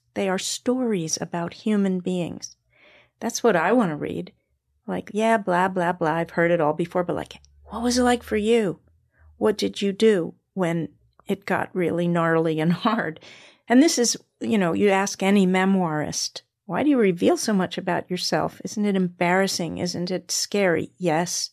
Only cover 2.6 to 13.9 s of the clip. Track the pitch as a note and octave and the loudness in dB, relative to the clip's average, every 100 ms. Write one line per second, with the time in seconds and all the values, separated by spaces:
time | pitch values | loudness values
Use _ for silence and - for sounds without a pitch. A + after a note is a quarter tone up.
2.6 | _ _ - - _ - A3+ - A#3+ F3 | _ _ -20 -20 _ -10 -8 0 2 4
3.6 | E3+ B3 F#3+ D3 - E3+ F3+ _ _ _ | 4 2 2 -2 -6 -6 -10 _ _ _
4.6 | _ _ - F#3 - G#3 A3+ A3+ G3 F3 | _ _ -8 -8 -6 -2 0 0 2 0
5.6 | F#3+ F#3 E3+ F3+ D#3+ E3 E3 - E3+ E3+ | 0 0 -2 0 0 -2 -2 0 2 2
6.6 | D3+ D#3 E3+ F#3 F3 C#3 - - _ _ | 2 0 -2 -2 -2 -4 -8 -14 _ _
7.6 | - G#3+ A#3+ B3 B3 A#3+ - G#3+ G#3 A#3 | -14 -4 -2 2 2 0 -2 -2 2 2
8.6 | G3 D#3 _ _ _ _ _ - G#3+ G#3 | 2 -4 _ _ _ _ _ -2 0 0
9.6 | G3 - G3+ G3 A3 G3 E3+ - _ F#3+ | -2 -2 -4 2 4 4 0 -8 _ -4
10.6 | E3+ E3+ D#3+ _ _ _ - G3 - F#3 | -2 -2 -4 _ _ _ -6 -4 -2 -2
11.6 | - F#3 E3 E3+ F3 E3+ E3 E3 E3 D#3 | -2 -2 -2 0 0 2 2 2 2 0
12.6 | D#3+ E3+ - - E3 D#3+ - - - _ | 0 0 0 -2 -4 -8 -18 -20 -20 _
13.6 | - B3 E4 | 2 4 6